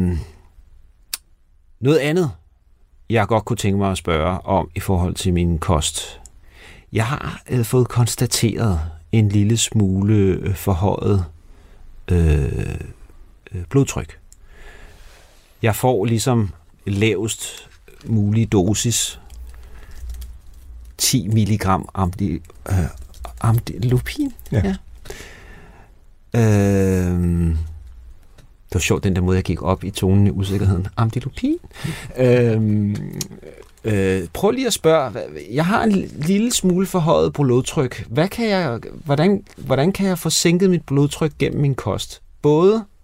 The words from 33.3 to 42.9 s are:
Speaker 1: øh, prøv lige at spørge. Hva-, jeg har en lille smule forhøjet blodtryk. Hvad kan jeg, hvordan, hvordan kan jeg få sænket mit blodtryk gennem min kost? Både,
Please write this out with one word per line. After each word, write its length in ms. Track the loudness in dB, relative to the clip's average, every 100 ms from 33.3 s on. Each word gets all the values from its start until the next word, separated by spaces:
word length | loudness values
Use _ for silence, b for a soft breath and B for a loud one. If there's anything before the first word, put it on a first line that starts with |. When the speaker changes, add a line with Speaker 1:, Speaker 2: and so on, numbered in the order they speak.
| -14 -20 -20 -20 -10
Speaker 1:
øh, 440 | -2 0 2 0 -2
prøv 180 | -2 0
lige 160 | 0 -2
at 60 |
spørge. 380 | 0 2 2 0
Hva-, 440 | -6 -10 -12 -6
jeg 120 | -2 0
har 160 | 2
en 100 | 2 2 -2
lille 380 | -6 0 2 2
smule 340 | 0 2 2 0
forhøjet 460 | 0 2 2 2
blodtryk. 720 | 0 2 2 2 -2 -2 -4 -6
Hvad 200 | -2 -2
kan 200 | -2 0
jeg, 320 | 0 -2 -4 -10 -12
hvordan, 400 | -2 2 2 2 -4 -12
hvordan 360 | -2 0 2
kan 140 | 0 -2
jeg 120 | 0
få 120 | -2
sænket 400 | 0 2 4 4
mit 120 | 2 2
blodtryk 460 | 2 2 0 -4 -2
gennem 220 | -2 0
min 140 | 0
kost? 480 | 0 -4 -4 -6 -16 -20 -2
Både, 420 | 2 6 6 4 -2